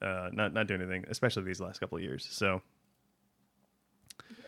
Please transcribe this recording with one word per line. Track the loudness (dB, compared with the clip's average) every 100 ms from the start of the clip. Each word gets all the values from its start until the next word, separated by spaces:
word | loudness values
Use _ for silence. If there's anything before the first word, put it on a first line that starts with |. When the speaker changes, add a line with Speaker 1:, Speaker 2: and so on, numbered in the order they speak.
Speaker 1:
uh, | -2 -2 -2
not, | 2 2
not | 4 2
doing | 2
anything, | 0 -2 -2
especially | 2 2 2
these | -2 -2
last | -4 -4
couple | -4 -2
of |
years. | -2 -4 -6
So, | 2 4 4 -2 _ _ _ _ _ _ _ _ _ _ _ _ _ -20 -20 -18
Speaker 2:
Yeah, | -18